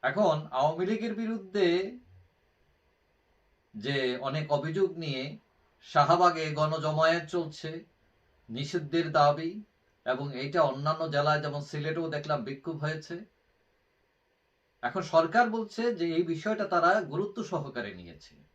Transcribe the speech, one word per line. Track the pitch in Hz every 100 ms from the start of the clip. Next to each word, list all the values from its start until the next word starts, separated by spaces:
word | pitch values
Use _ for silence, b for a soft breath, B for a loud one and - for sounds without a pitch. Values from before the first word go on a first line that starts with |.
এখন | 131 151 202 151 151 127
আওয়ামী | 147 160 185
লীগের | 220 226 208
বিরুদ্ধে | 220 226 190 208 180 175 196 247 _ - _ _ _ _ _ _ _ _ _ _ _ _ _ _ _
যে | 107 113 139 131 123 135
অনেক | 151 156 147
অভিযোগ | 156 165 190 165
নিয়ে | 160 131 139 220 _ _ _ _ -
শাহবাগে | 151 143 175 175 165 156 147
গণজমায়েত | 156 160 151 156 160 170 160
চলছে, | 175 160 - 160 160 - _ _ _ _ _ _
নিষিদ্ধের | 113 143 180 151 165 156 151
দাবি, | 147 147 165 208 - _ _ _ -
এবং | 127 143 165
এইটা | - 175 147
অন্যান্য | 131 147 160 160 143
জেলায় | 147 151 147
যেমন | 143 147
সিলেটেও | 151 151 160 160 147
দেখলাম | 147 147 120
বিক্ষোভ | 135 - 151 151
হয়েছে। | 156 - 170 220 _ _ _ _ _ _ _ _ _ _ _ _ _ _ _
এখন | - 190 147
সরকার | 165 165 220 240 226
বলছে | 220 - 233 208
যে | 170 165
এই | 175
বিষয়টা | 156 214 214 202
তারা | 175 170 202 160
গুরুত্ব | 147 208 - 214
সহকারে | 170 139 123 101 90
নিয়েছে | 87 76 - - _